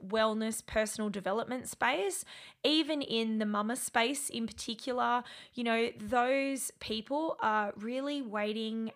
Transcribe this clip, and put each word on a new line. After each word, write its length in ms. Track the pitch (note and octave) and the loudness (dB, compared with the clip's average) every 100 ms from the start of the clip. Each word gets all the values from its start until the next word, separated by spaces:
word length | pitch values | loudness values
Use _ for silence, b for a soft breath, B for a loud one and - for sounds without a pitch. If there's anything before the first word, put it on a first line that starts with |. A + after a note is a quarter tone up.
| F#3+ | -2
wellness, 580 | A3 A3 G#3+ A3 A3 - | 2 4 2 -2 -4 -2
personal 440 | A3 G#3+ - G#3+ | 0 0 0 -2
development 580 | G3 F#3 A3 A#3 B3+ - | -2 0 0 -2 -6 -6
space. 580 | - A#3 D#4 G4+ E4+ - B B B | 0 2 2 0 -2 -8 B B B
Even 380 | C#4 D#4 D4+ D4 | 2 4 4 0
in 380 | - A3+ A3+ A3 | 0 0 0 0
the 60 | G#3+ | 0
mama 300 | G#3 G#3+ B3+ | 0 0 -2
space 540 | - A#3+ A#3+ C#4 - | 0 2 2 0 -4
in 160 | A#3 A3+ | -4 -6
particular, 800 | - - A3+ C4 B3 A#3 A#3+ A#3+ B B | -6 -8 -6 -2 0 2 2 -2 B B
you 100 | - | -4
know, 260 | A#3 A3+ A#3 A#3 | 0 2 0 -2
those 720 | G#3 B3 B3 C#4 C4+ C4+ - - | 0 2 4 4 2 0 -4 -8
people 580 | - A3 G#3+ C#4+ D#4+ - | -6 -6 -2 0 0 0
are 340 | A3 G#3+ G3+ - | 2 2 0 -2
really 460 | A3 C4 C#4 C#4+ | -4 -2 -2 -2
waiting 720 | A#3 G#3 G#3 G#3+ A3 A3+ A3 | -2 -2 0 0 -2 -2 -4